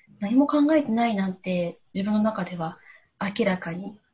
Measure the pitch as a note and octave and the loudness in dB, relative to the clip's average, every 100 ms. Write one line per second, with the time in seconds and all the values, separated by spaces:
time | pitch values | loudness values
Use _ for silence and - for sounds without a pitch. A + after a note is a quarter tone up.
0 | _ - G3+ B3+ C#4+ D4 D4 D#4 B3+ A3+ | _ -8 0 2 4 4 4 4 2 0
1 | A#3 G3 F#3+ F#3 F#3 F3+ E3+ - _ G3 | 2 0 -2 -4 -4 -2 -2 -6 _ -6
2 | G3+ G#3+ G#3+ G#3+ F3+ F3 E3 - - - | 0 2 2 0 -6 -6 -8 -8 -20 -20
3 | _ _ G#3 A#3 G#3 F3+ E3+ F3+ G3+ - | _ _ -8 -2 0 0 -4 -10 -12 -16
4 | _ | _